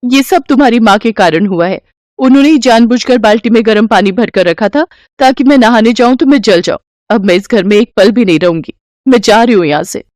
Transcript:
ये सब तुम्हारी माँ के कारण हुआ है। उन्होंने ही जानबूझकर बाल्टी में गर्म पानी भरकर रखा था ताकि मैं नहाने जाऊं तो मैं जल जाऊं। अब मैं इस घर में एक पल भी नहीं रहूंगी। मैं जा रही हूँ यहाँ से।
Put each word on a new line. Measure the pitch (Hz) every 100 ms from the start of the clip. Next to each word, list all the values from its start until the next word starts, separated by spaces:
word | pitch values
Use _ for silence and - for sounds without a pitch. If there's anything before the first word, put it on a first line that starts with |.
ये | 247 262
सब | 269 359 -
तुम्हारी | 269 277 233
माँ | 226 202
के | 226
कारण | 220 185 156 202
हुआ | 180 170
है। | 190 _ _ _ _
उन्होंने | 262 269 285
ही | 311
जानबूझकर | 240 226 233 240 - 247
बाल्टी | 214 214 226
में | 226 220
गर्म | 214 214
पानी | 214 196
भरकर | 190 226 - 180
रखा | 170 208
था | 285 330 _ _ _
ताकि | 262 269
मैं | 254 285
नहाने | 226 240 226
जाऊं | 233 240 254
तो | 277
मैं | 285
जल | 208 180
जाऊं। | 175 139 _ _ _
अब | 226 196
मैं | 180
इस | 196
घर | 220
में | 185 208
एक | 240 -
पल | 196
भी | 226 226
नहीं | 160
रहूंगी। | 175 165 - - _ _ -
मैं | 240
जा | 196 214
रही | 240 220
हूँ | 165
यहाँ | 147
से। | 180 - -